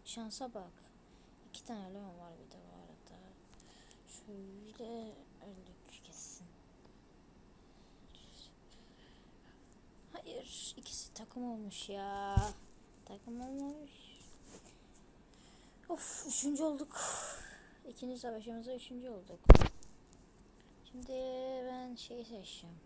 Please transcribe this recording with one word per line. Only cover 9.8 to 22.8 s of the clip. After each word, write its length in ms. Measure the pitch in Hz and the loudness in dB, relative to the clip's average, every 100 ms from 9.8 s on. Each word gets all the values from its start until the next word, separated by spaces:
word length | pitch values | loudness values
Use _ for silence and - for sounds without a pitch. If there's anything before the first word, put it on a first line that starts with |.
| - - - | -20 -20 -16
Hayır, 640 | - 330 - 254 - - - | -16 -10 -10 -8 -4 -4 -4
ikisi 380 | - - - | -4 -4 -4
takım 300 | - 220 254 | -8 -10 -6
olmuş 440 | 247 220 208 - - | -6 -6 -6 -6 -4
ya. 480 | 202 196 196 196 196 208 202 - - - - | -4 -4 -4 4 4 4 -2 -16 -20 -20 -20
Takım 360 | - 196 - 240 | -16 -14 -10 -8
olmuş. 500 | 254 269 277 302 285 - - - - - - - - - - - - - - - - - - - - | -6 -6 -6 -8 -14 -18 -20 -20 -20 -20 -18 -18 -18 -20 -20 -20 -20 -20 -20 -20 -20 -20 -20 -20 -8
Of, 380 | 339 - - 294 | -4 -4 -4 0
üçüncü 340 | - 277 285 | 2 2 2
olduk. 380 | 311 277 294 - - - - - - - - - 269 | 2 0 -4 -4 -2 -2 -4 -8 -12 -16 -20 -18 -16
İkinci 300 | - 247 247 | -10 -8 -6
savaşımızda 560 | 247 220 220 226 233 | -6 -6 -8 -8 -8
üçüncü 340 | 254 - 247 247 | -8 -8 -10 -8
olduk. 320 | 208 175 170 - - - - - - - - - - - - - - | -10 -12 8 12 12 12 2 -16 -18 -20 -20 -20 -20 -20 -20 -20 -20
Şimdi 280 | - 254 247 262 262 254 262 262 254 | -16 -12 -6 -4 -2 -2 -4 -4 -4
ben 260 | 254 254 | -6 -8
şeyi 300 | 240 - 240 | -10 -8 -8
seçeceğim. 520 | 226 226 175 - 170 170 | -8 -10 -10 -12 -12 -18